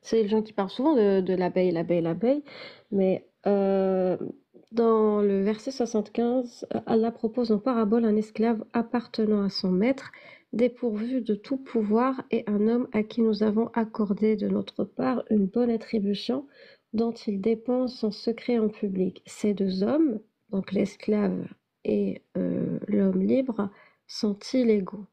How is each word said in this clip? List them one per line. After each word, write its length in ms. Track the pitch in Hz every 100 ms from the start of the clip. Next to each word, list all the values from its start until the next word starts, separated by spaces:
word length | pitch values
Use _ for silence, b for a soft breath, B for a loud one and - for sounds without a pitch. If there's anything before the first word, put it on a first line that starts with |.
C'est 200 | - 226
les 60 | 208
gens 140 | 220
qui 100 | 214
parlent 180 | - 196
souvent 240 | - 269
de, 260 | 294 202 196
de 140 | 185
l'abeille, 360 | 185 180 180 185
l'abeille, 300 | 165 170 175
l'abeille, 420 | 165 170 226 294 285 B B B B
mais, 340 | 202 190 185 - _ -
euh, 680 | 202 196 196 190 185 185 180 - - _ - _
dans 480 | 220 226 220 214 208
le 200 | 208 196
verset 280 | 196 220 -
soixante-quinze, 960 | 269 226 214 208 - 233 247 240 - -
euh, 60 | 226 220
Allah 240 | 226 226
propose 400 | 226 226 220 233
en 80 | 214
parabole 460 | 214 247 214 233
un 120 | 233 214
esclave 480 | 214 - 220 226 -
appartenant 720 | 240 233 247 - - 214 208
à 60 | 196
son 220 | - 190
maître, 420 | 180 226 269 - B B B B
dépourvu 680 | 214 240 247 247 208 226 262
de 120 | 220
tout 220 | 208 - 269
pouvoir, 640 | 269 233 208 220 254 262 -
et 140 | 226 220
un 220 | 208 214
homme 180 | 240 254
à 100 | 214
qui 200 | 214 -
nous 200 | 226 208
avons 260 | 214 208 233
accordé 600 | - 220 - 208 196 214 214
de 100 | 202
notre 360 | 196 196 -
part 400 | 190 - 262 247 -
une 160 | 220 196
bonne 240 | 233 240
attribution, 760 | 226 - 226 196 202 - 254 277 B B B _
dont 200 | 220 233
il 280 | 226 - 196
dépense 580 | 202 226 226 247 254 247
son 140 | 214
secret 460 | 202 - 226 - 240
en 100 | 214
public. 540 | 214 208 190 185 - -
Ces 280 | - 208
deux 280 | 196 190 185
hommes, 380 | 202 277 320 214 - _ _
donc 200 | 196 190
l'esclave 760 | 190 202 - - 214 202 185 180 - _ _
et, 380 | - 104 101 - _ -
euh, 420 | 180 - - - -
l'homme 360 | 208 196 190
libre, 480 | 196 240 262 208 202 B B B _
sont-ils 640 | - 214 202 - 262 240
égaux ? 360 | 214 185 - 196